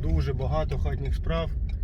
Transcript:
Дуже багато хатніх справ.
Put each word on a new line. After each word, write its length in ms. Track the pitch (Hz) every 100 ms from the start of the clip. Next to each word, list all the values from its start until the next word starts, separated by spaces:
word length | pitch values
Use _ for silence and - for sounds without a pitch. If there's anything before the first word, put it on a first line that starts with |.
Дуже 300 | 165 156 139
багато 460 | 131 131 156 - 139
хатніх 360 | 139 131 135
справ. 360 | - - 165 160 - - -